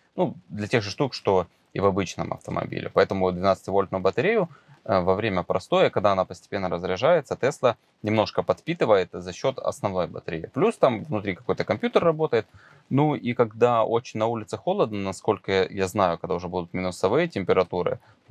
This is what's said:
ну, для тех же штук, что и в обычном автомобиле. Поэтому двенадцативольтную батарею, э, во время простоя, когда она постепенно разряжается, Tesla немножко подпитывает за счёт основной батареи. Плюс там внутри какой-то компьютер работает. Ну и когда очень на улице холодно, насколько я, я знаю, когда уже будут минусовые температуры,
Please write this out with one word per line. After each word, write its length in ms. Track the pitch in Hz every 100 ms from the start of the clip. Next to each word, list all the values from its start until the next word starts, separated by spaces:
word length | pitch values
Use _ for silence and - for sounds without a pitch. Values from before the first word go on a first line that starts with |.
| _ -
ну, 180 | 151 - -
для 180 | 104 104
тех 160 | 120
же 80 | 98
штук, 240 | - 139
что 320 | - - 95 85 _ _
и 60 | -
в 80 | 98
обычном 460 | 95 92 - -
автомобиле. 560 | - - - - - -
Поэтому 380 | 90 95 98 92
двенадцативольтную 720 | 87 98 95 - 98 98 95
батарею, 480 | 95 117 175 226 175 - _ -
э, 160 | - 95
во 140 | 90
время 300 | 95 110 92
простоя, 440 | 85 95 - 185 151
когда 240 | 110 101
она 140 | 95 90
постепенно 420 | 95 - 101 92
разряжается, 640 | 87 90 92 135 175 - -
Tesla 360 | 127 - 123 - _ _
немножко 400 | 107 110 98 -
подпитывает 640 | 90 - - 170 127 101 90
за 200 | 90 90
счёт 260 | 87 135 127
основной 480 | - - 104 92 82
батареи. 440 | - - 80 -
Плюс 240 | 131 220 -
там 260 | 135 107
внутри 300 | 151 107 98
какой-то 300 | 87 - 92
компьютер 400 | - 104 240 202
работает. 420 | 170 156 156 113 - - - _ -
Ну 240 | 131 151
и 180 | 139 120
когда 520 | 120 113 110 120 117
очень 360 | 110 117 - 110
на 60 | 113
улице 320 | 113 101 107
холодно, 400 | - 202 123 104
насколько 520 | 95 95 - 101 -
я, 140 | 95
я 240 | - 98 92
знаю, 300 | 104 90 82
когда 160 | 87
уже 140 | 90 90
будут 260 | 90 87
минусовые 540 | 92 92 - 98 139 175
температуры, 720 | 104 87 92 90 90 - - _ _ -